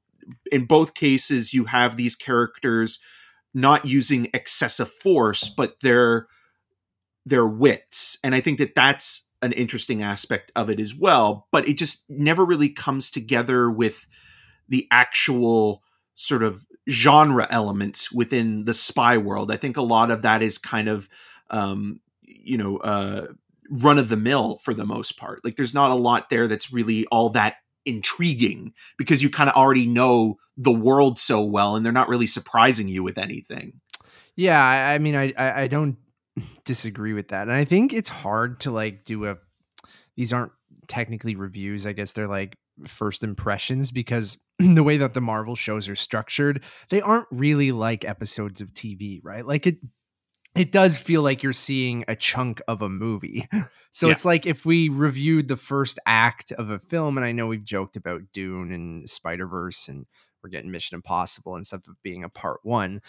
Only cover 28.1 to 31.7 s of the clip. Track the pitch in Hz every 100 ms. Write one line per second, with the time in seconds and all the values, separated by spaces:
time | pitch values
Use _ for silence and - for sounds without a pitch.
28.1 | - 175 127 120 - 113 - - - 135
29.1 | 147 139 147 143 135 135 131 120 120 127
30.1 | 120 113 101 _ - 131 117 110 135 139
31.1 | 113 - 113 104 101 101